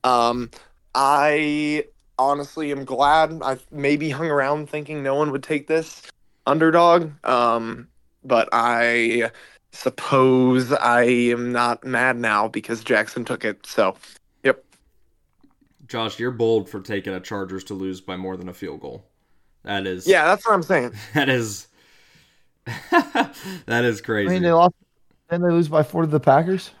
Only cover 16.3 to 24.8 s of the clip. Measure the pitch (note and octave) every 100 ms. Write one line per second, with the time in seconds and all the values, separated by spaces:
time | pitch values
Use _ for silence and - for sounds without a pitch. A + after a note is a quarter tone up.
16.3 | A#2+ A2+ A2+ G2 G#2 F#2+ G2+ G2 F#2 F#2
17.3 | G2+ F#2 F#2+ - G2 F#2+ F#2 - F#2 F#2
18.3 | F#2 F2+ F2+ F2+ D2 C#2+ B1 _ _ _
19.3 | _ _ _ - G2+ F#2+ F#2 B2 F#3 D#3
20.3 | G3+ A3+ G3 D#3+ F3+ B2 G#2+ - D3+ C3+
21.3 | B2+ A2+ G2+ - _ _ _ _ _ _
22.3 | _ _ _ - A#2 - F4 - - -
23.3 | - G3 F3+ - A#2 B2 A2 - A2 F#3
24.3 | F#3 F3 E3 F3 -